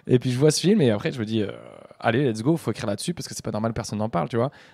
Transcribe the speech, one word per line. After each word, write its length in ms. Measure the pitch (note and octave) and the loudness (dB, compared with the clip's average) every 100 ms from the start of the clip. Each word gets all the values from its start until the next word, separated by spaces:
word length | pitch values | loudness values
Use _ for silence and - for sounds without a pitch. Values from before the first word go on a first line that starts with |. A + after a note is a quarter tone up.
| - | 2
Et 120 | B2 | 2
puis, 120 | B2+ | 4
je 60 | B2 | 2
vois 140 | D3+ | 2
ce 80 | - | 4
film 220 | E3+ G#3+ | 2 4
et 100 | B2 | 4
après, 220 | G#2 D#3+ | 2 -2
je 60 | C#3 | -4
me 60 | G#2+ | -2
dis, 160 | A2+ | -2
euh, « 80 | G2 A#1 A1+ - - - | -2 -6 -18 -20 -20 -4
Allez, 300 | A#2 A#2 C#3 | 0 2 2
let's 100 | A2 | 0
go, 140 | B2 E3 | 0 0
faut 160 | - | -2
écrire 140 | - G#2+ | -4 -4
là-dessus 260 | G2+ - | -4 -6
parce 140 | - - | -6 -8
que 80 | - | -8
c'est 80 | |
pas 80 | A2+ | -6
normal, 220 | G#2+ A2+ | -4 -2
personne 260 | A2+ A2 G#2 | -4 -6 -4
n'en 80 | A2 | -2
parle, 220 | E3+ D3 | -2 -2
tu 80 | A2+ | 0
vois. » 140 | C3 - - | -2 -4 -20